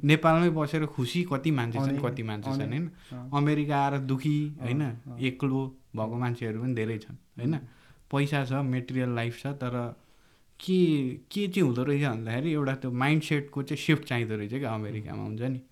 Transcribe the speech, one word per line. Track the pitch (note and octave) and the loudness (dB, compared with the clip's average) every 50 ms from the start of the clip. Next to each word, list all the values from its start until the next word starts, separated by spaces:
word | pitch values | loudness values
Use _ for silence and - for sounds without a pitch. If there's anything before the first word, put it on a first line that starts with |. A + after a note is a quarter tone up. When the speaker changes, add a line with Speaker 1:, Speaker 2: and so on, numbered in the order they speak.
| C#3+ | 4
Speaker 1:
नेपालमै | C#3+ D#3 D#3 - D#3+ D#3+ E3 F3 F3 | 6 6 6 6 6 6 6 6 4
बसेर | D#3 D#3 D3+ C#3+ D#3+ D#3 D#3 | 4 2 0 0 0 0 -2
खुसी | C#3+ - - B2 A#2+ - F3 F3 F3+ C#3 | -2 -2 -2 -2 0 0 0 0 0 -2
कति | C3 D3+ D#3+ | 0 0 2
मान्छे | D3+ C3 A#2+ A#2 A#2 C#3 | 2 2 0 0 0 0
छन्, | C3+ C3+ | 0 0
Speaker 2:
अनि, | C#3 C#3+ | 0 0
Speaker 1:
कति | C#3 - C#3 C3 A2 | -2 -2 -2 -4 -6
मान्छे | A2 G#2+ G#2 - C3+ C3+ | -6 -6 -6 -4 -4 -2
छन्, | C#3 | -2
Speaker 2:
अनि, | C#3 A2 A#2+ D3+ | -2 -2 -2 -2
Speaker 1:
होइन? | F3 D#3+ - - - - C3+ | -4 -4 -8 -12 -18 -16 -14
Speaker 2:
अँ। | B2 B2 C3 C#3 | -12 -8 -2 0
Speaker 1:
अमेरिका | C#3+ C#3+ D3 D3+ D3 D3 D3 D3 C#3 C#3 | 2 4 4 4 2 2 2 2 2 2
आएर | C#3 C#3 C#3 | 2 2 0
दुखी, | C3+ C3 C3+ C3 C3+ D#3 D3 D3 D3+ D3 | 0 0 0 0 2 2 2 2 0 -2
Speaker 2:
अँ, | D3 C#3+ C3 | -4 -6 -4
Speaker 1:
होइन? | A#2+ B2+ D3 D3+ | -2 0 0 0
Speaker 2:
अँ। | B2+ A#2 A#2 - C3+ B2 A#2 | -2 -4 -6 -10 -12 -6 -4
Speaker 1:
एक्लो | B2+ B2+ B2+ - C#3+ C3+ C3 C3+ C3+ C3 C3 - - - - | -2 -2 -2 0 -2 0 0 0 -2 -4 -8 -14 -18 -10 -8
भएको | A2 A2 A2 A#2+ | -6 -4 -4 -2
Speaker 2:
उम्। | A#2+ | -2
Speaker 1:
मान्छेहरू | B2 A#2+ A#2 - A#2+ A2+ G#2+ A2 B2 | -2 -2 -2 -2 -4 -4 -4 -4 -2
पनि | C3 B2 | -2 -2
धेरै | A2+ A2 A2 A2+ G#2+ | -2 -2 -2 -2 -4
छन्, | - - - - _ _ _ - | -8 -12 -16 -18 _ _ _ -4
होइन? | A#2 C#3 D#3+ | -2 -2 -2
Speaker 2:
उम्। | C#3 B2 - - - - - - - - - - | -2 -4 -10 -18 -20 -20 -20 -20 -20 -8 -2 0
Speaker 1:
पैसा | C#3 C#3+ C#3+ D3+ C#3 C3+ | 0 0 2 2 0 0
छ, | A#2+ C3+ | 0 0
material | C#3 C#3 B2+ B2+ B2+ B2 - B2+ C3 B2+ B2 | 0 0 0 0 -2 -2 -2 -2 -2 0 0
लाइफ | A#2+ A#2 A#2 A#2 A#2 - - | 0 0 -2 -2 -4 -6 -6
छ, | |
तर | C#3 C#3 C#3 B2+ B2 A#2+ B2 B2 B2 - - _ - _ _ _ _ _ _ _ _ _ - | -8 -6 -4 -4 -4 -4 -4 -4 -6 -8 -12 _ -20 _ _ _ _ _ _ _ _ _ -8
के, | - F3+ F#3 F#3 F3+ E3 D#3 C#3+ C3+ B2+ - | -2 2 4 6 6 6 6 4 2 0 -4
के | - - - - G3+ G3+ F#3+ | -6 -10 -8 -4 -2 -2 0
चाहिँ | F#3 G3 F3 C3 | 2 4 4 4
हुँदो | A#2 B2 C3 | 4 2 2
रहेछ | D3 C#3+ C#3+ D3 | 2 2 2 2
भन्दाखेरि | C3+ A2 A2+ A2+ A2+ A2+ B2+ C#3+ E3+ D#3 | 0 0 -2 -4 -4 -2 -2 0 0 0
एउटा | D3 C#3+ C3 C3+ | 0 0 0 0
त्यो | C3 - C3 | -2 -2 -2
माइन्डसेटको | A#2+ B2 C3 C#3+ D#3 D#3 D3+ - D#3 C#3+ C#3+ - - C#3 C#3 | 0 2 2 4 4 4 2 2 0 0 -2 -2 -6 -6 -4
चाहिँ | - D3+ C#3+ - | -4 -4 -2 2
shift | - D#3 D3 D3+ | 4 2 2 2
चाहिँदो | - B2+ A#2+ A#2 A2 A2 | 0 -2 0 0 0 -2
रहेछ | G#2+ G#2 G#2 A#2+ | -4 -4 -4 -4
क्या | C3+ C#3+ A#2 A2 | -4 -4 -2 -4
अमेरिकामा, | A2 G#2+ G#2 A#2+ A2 G#2 - G2 G#2 G#2 | -4 -4 -4 -6 -6 -6 -6 -8 -6 -6
हुन्छ | G#2 G#2+ A2 A#2+ | -6 -6 -4 -2
नि? | C3 C3 B2+ B2+ - | -2 -4 -4 -6 -10